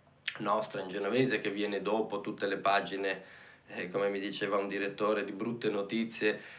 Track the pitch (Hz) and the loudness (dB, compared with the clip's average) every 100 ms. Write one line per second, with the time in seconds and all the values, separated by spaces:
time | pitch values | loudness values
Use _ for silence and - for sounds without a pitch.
0 | _ _ - - 104 110 107 101 92 101 | _ _ -10 -4 0 0 0 -4 -6 -4
1 | 101 123 123 107 104 98 104 98 98 110 | 2 4 4 2 0 -2 0 0 2 2
2 | 107 101 107 101 101 95 98 101 90 95 | 2 -2 -4 -2 0 2 4 4 2 0
3 | 98 95 - - - - - 101 90 98 | 0 -2 -6 -18 -20 -20 -12 -8 -2 0
4 | 101 98 101 98 101 101 98 98 98 101 | 2 0 -2 -2 0 2 0 -2 -2 0
5 | 104 101 98 98 113 117 107 101 101 113 | 2 2 0 -4 -4 -2 0 0 0 0
6 | 113 - 107 101 - | -2 0 0 0 -6